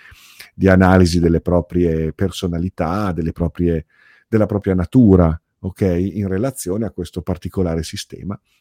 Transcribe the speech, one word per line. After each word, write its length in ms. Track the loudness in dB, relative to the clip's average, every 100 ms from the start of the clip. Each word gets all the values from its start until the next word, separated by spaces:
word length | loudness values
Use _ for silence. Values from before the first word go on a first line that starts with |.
| _ _ _ _ -20
di 140 | 0 4
analisi 520 | 6 6 6 4 2
delle 220 | 2 0
proprie 720 | 0 -2 0 -2 0 0 -4
personalità, 1000 | -4 -6 -4 -6 -4 -6 -6 -6 -4 -4
delle 200 | -4 -6
proprie, 540 | -4 -6 -2 -2 -2 -6 _ _ _ -4
della 180 | -2 0
propria 280 | -2 -2
natura, 680 | -2 0 4 6 6 6 0 _ _
ok? 220 | -14 -4
In 460 | -2 0 -4 -4 -6
relazione 580 | -4 -4 -6 -8 -6 -6
a 60 |
questo 300 | -8 -12 -10
particolare 640 | -8 -8 -6 -6 -4 -4
sistema, 560 | -6 -12 -16 -14 -12 -14 _ _